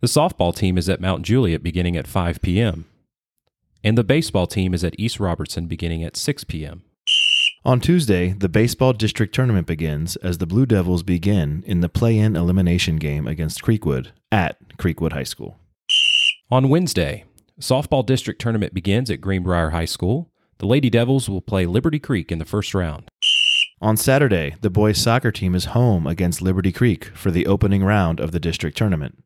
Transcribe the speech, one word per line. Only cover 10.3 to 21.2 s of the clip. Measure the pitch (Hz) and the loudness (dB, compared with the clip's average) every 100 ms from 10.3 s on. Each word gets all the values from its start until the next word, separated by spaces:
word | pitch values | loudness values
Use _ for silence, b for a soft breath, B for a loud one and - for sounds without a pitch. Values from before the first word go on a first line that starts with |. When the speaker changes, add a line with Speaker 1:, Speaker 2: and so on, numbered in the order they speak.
| 85 | -4
Speaker 2:
the | 87 | 0
Blue | 95 131 | 0 4
Devils | 107 90 90 | 2 2 0
begin | 90 90 92 101 76 76 - | 0 0 2 2 2 -2 -2
in | 92 | 0
the | 85 | 0
play-in | - 117 113 107 | 0 2 4 2
elimination | 92 87 90 90 90 - 80 | 2 2 2 4 2 0 -2
game | 76 73 71 | -2 -4 -4
against | 76 78 - | -4 -6 -4
Creekwood | - 110 80 65 64 _ _ | -2 -2 0 -4 -6 _ _
at | 110 85 - _ - | -2 -2 -4 _ -6
Creekwood | 92 78 82 | -4 -2 -4
High | 76 | -4
School. | 67 - 50 - _ _ _ - - - - - _ | -10 -10 -14 -16 _ _ _ -2 0 0 0 -4 _
Speaker 1:
On | 127 135 | 2 4
Wednesday, | 156 180 - 78 - - _ _ _ | 2 2 -2 -2 -4 -14 _ _ _
softball | - 131 147 143 | -2 -2 2 0
district | 117 131 - - | 2 0 -2 -6
tournament | 120 113 101 | -2 -2 -2
begins | 95 90 101 127 | -4 0 0 0
at | 87 | -4
Greenbrier | 95 95 90 87 82 | -2 -2 0 0 0
High | 82 | -2
School. | 82 - 90 127 170 _ _ _ | -4 -2 -2 -2 -4 _ _ _
The | 95 | 0
Lady | 131 131 | 2 4
Devils | 117 120 135 | 2 2 0